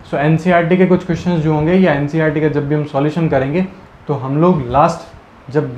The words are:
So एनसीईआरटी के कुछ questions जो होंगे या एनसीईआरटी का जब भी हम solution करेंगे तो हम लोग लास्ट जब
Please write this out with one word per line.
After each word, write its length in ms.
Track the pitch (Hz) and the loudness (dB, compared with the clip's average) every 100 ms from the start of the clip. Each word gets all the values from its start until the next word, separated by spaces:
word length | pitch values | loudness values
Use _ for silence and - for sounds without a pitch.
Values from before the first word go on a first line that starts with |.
| - | -8
So 40 | 147 | -2
एनसीईआरटी 600 | 147 160 185 175 165 185 | 0 0 2 2 2 2
के 100 | 185 | 4
कुछ 180 | 180 - | 2 0
questions 340 | 165 175 175 | -4 -2 -2
जो 100 | 156 | 0
होंगे 200 | 151 156 | 0 2
या 180 | 185 180 | 2 2
एनसीईआरटी 460 | 143 143 160 156 151 | 2 -2 0 0 0
का 80 | 151 | 0
जब 200 | 143 143 | -2 -2
भी 60 | |
हम 100 | 151 147 | -2 -2
solution 420 | 135 147 160 160 | -2 -2 0 0
करेंगे 380 | 139 135 170 190 - - - - | 0 0 -2 -4 -8 -20 -16 -8
तो 60 | |
हम 220 | 117 131 143 | -6 -2 2
लोग 220 | 175 160 120 | 2 2 0
लास्ट 840 | 131 160 - - - - - - | 2 2 0 -12 -20 -20 -20 -6
जब 240 | 143 135 | -4 -4